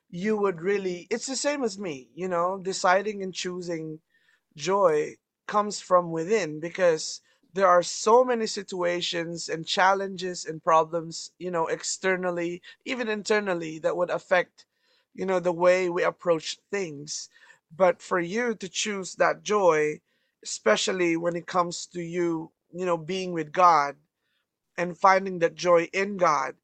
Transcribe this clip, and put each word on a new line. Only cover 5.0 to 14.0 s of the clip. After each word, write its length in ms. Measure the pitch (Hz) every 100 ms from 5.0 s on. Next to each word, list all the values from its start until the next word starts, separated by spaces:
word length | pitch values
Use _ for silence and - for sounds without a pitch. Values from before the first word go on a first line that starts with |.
| 156 - _ _ -
comes 320 | 208 208 196
from 300 | - 180 175
within 480 | 165 165 220 165 151
because 640 | 165 165 180 160 - - _ _ _
there 140 | 180 190
are 140 | 180
so 420 | 165 - 220 233
many 220 | 254 240 220
situations 1040 | - 196 190 175 175 170 175 165 170 -
and 180 | 165 160
challenges 760 | - 190 196 196 190 185 175 -
and 160 | 160
problems, 680 | 175 160 160 165 165 160 - -
you 120 | 180
know, 160 | 175 165
externally, 960 | 156 - - 190 185 185 175 170 175 - - -
even 220 | 254 226
internally, 720 | 214 190 214 202 175 165 160
that 160 | 165
would 140 | 165